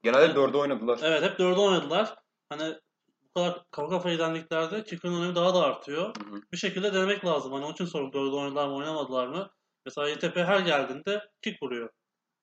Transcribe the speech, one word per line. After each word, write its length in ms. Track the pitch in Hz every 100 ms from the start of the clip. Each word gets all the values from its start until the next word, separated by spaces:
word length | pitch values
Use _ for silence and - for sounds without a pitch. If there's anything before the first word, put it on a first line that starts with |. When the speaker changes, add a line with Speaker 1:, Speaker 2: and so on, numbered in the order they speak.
Speaker 1:
Genelde 180 | 113 127
Speaker 2:
yani 140 | 160 139
Speaker 1:
dörde 220 | 135 135
oynadılar. 420 | 143 123 113 117
Speaker 2:
Evet, 200 | 156 156
hep 160 | 185 190
dörde 200 | 180 180
oynadılar. 560 | 202 180 139 170 220 - _ _ _
Hani 260 | 151 160 - _ _ _ _
bu 100 | _
kadar 320 | 180 175 180 -
kafa 180 | - 147
kafaya 300 | 180 175 165
dendiklerde 640 | 160 160 160 160 160 214
kicker'ın 380 | 214 170 175 175
önemi 140 | 175 175
daha 180 | 180
da 60 | 180
artıyor. 460 | 147 - - 147 202
Speaker 1:
Hı 300 | - 208 202
hı. 60 | -
Speaker 2:
Bir 60 | 175
şekilde 360 | 202 180 202
denemek 320 | 190 190 202 185
lazım. 280 | 151 131
Hani 120 | 139 147
onun 80 |
için 120 | 160 175
sordum 280 | 156 135
dörde 220 | 139 135 139
oynadılar 320 | 143 139 143
mı 80 | 139
oynamadılar 520 | 151 156 131 127 123
mı? 220 | 160 196 _ _ _ -
Mesela 240 | - 147
Y 100 | 151
T 140 | 170
P 100 | 180
her 160 | 175 196
geldiğinde 600 | 175 147 131 147 196 208 - _
kick 220 | 220 -
vuruyor. 260 | 135 123 113 - _ _ _ _